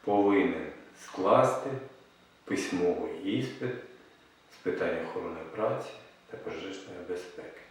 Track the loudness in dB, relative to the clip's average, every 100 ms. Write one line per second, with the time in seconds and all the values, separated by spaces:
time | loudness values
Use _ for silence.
0 | 4 4 6 6 4 0 -6 -10 -18 -20
1 | -12 -2 6 8 8 4 -2 -6 -8 -18
2 | -20 -20 -20 _ -4 -2 0 2 2 2
3 | -4 -4 -2 0 -2 -4 -6 -6 -12 -20
4 | -20 -20 -20 _ _ -6 -4 0 0 -2
5 | -4 -6 -6 -8 -8 -2 0 0 -6 -14
6 | -20 -20 -16 -10 -8 -8 -8 -10 -12 -12
7 | -6 -6 -8 -14 -14 -16 -20